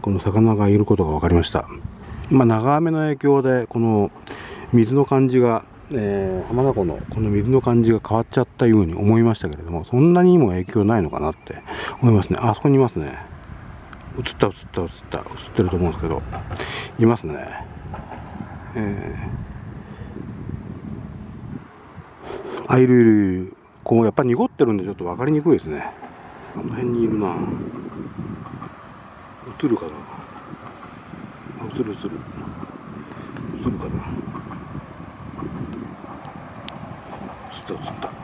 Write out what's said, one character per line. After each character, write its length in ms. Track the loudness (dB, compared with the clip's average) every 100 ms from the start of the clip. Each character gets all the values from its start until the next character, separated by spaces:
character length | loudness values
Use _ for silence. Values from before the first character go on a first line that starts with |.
こ 80 | 0
の 80 | 0
魚 380 | 2 4 4 6
が 120 | 4
い 80 | 4
る 80 |
こ 120 | 4 4
と 80 |
が 80 | 2
分 80 | 2
か 80 | 4
り 60 |
ま 100 | 4
し 80 | 4
た。 160 | -2 -4 -10 -12 -14 -14 -12 2
ま 140 | 6
あ、 20 |
長 300 | 6 4 4
雨 160 | 2 2
の 80 | 0
影 160 | 0 2
響 220 | 4 6
で、 280 | 6 2 0
こ 100 | 0
の 320 | 4 4 2 -2 -16 -16 -14 -14 2
水 220 | 4 6
の 100 | 4
感 240 | 4 4 6
じ 100 | 6
が、 260 | 4 2 -4 -20 -6
え 500 | -2 0 0 0 -4
ー、 40 | -2
浜 160 | 2
名 100 | 2
湖 100 | 2
の 140 | -2 -4 -8
こ 120 | -2
の 100 | 0
水 200 | 0 4
の 100 | 2
感 240 | 4 4
じ 80 | 4
が 80 | 2
変 140 | 2 -2
わ 60 |
っ 20 | 0
ち 100 | 0
ゃ 40 |
っ 60 | -2
た 180 | 2 4
よ 140 | 6
う 40 |
に 100 | 4
思 220 | 2 4 4
い 60 |
ま 140 | 4 4
し 20 |
た 100 | 2
け 60 |
れ 80 | 2
ど 80 | -4
も、 140 | -6
そ 120 | 0 4
ん 160 | 6
な 120 | 8
に 120 | 8 8
も 100 | 6
影 160 | 2
響 200 | 0 2
な 140 | 4 4
い 40 |
の 80 | 2
か 100 | -2
な 100 | -4
っ 60 | -6
て 260 | -14 -16 -12 -10 -10 2
思 80 | 6
い 40 | 6
ま 80 |
す 80 | 4
ね。 60 | 0
あ 120 | 0 2
そ 60 |
こ 60 | 4
に 60 |
い 40 | 6
ま 100 | 4
す 100 | 0
ね。 180 | -6 -8 -14 -16 -18 -18 -16 -18 -18 -18 -12 -10
映 40 |
っ 20 | -10 0
た、 120 | 0
映 20 |
っ 20 | 0 -10
た、 80 | -6
映 60 | -6
っ 20 | -10 -10
た。 100 | -10
映 20 |
っ 40 | -10 -16 -6
て 80 | 0
る 60 | 0
と 80 | 2
思 100 | -2
う 40 |
ん 20 |
で 60 | -2
す 40 |
け 60 | -4
ど、 120 | -4 -6 -10 -10 -10 -8 -10 -10 2
い 80 | 2
ま 100 | 4
す 120 | -2
ね。 80 | -10 -10 -12 -14 -16 -14 -14 -14 -16 -14 -14 -14 -14 -10
え 420 | -6 -4 -4 -8 -8 -8 -10 -12 -14 -14 -16 -16 -16 -14 -14 -14 -12 -12 -12 -12 -14 -12 -12 -14 -14 -16 -16 -14 -14 -16 -20 -20 -20 -20 -20 -14 -12 -10 -12 0
ー、 60 |
あ、 60 | 4
い 80 | 6
る 120 | 8
い 40 |
る 80 | 8
い 240 | 6 4 -2
る。 120 | -6 -14 _ _
こ 160 | 2 4
う、 40 |
や 60 | 4
っ 40 |
ぱ 100 | 2
濁 200 | 2 2
っ 60 | 0
て 140 | 2
る 80 | 0
ん 60 | 2
で 40 |
ち 60 | -4
ょ 60 |
っ 20 | -6
と 80 |
分 120 | -8 -4
か 80 | 0
り 40 |
に 100 | 2
く 140 | 4
い 40 | 2
で 40 |
す 60 | 2
ね。 200 | -8 -10 -14 -20 -20 -20 -20 -14 -10
あ 20 |
の 120 | -8
辺 180 | -6 -2
に 160 | 0
い 20 | 0
る 100 | 0
な。 160 | -2 -2 -6 -6 -8 -10 -12 -12 -12 -10 -10 -10 -12 -14 -14 -18 -20 -20 -20 -20 -20 -18 -16 -4
映 60 | 0
る 80 | 0
か 80 | -2
な。 60 | -12 -16 -16 -16 -18 -18 -16 -16 -18 -18 -18 -18 -16 -16 -16 -16 -12
あ、 60 | -10
映 120 | -6
る 80 | -6
映 160 | -6 -8
る。 20 | -10 -12 -12 -12 -12 -14 -16 -16 -16 -16 -16 -14 -12 -10 -6
映 40 | -6
る 0 | -6
か 60 |
な。 60 | -6 -8 -8 -10 -10 -12 -14 -14 -14 -14 -14 -18 -18 -16 -16 -12 -10 -10 -10 -10 -12 -14 -16 -16 -16 -16 -16 -16 -16 -14 -14 -16 -16 -14 -14 -16 -16
映 80 | -18
っ 40 |
た、 100 | -12
映 20 | -10
っ 20 | -10 -10
た。 100 | -12 -12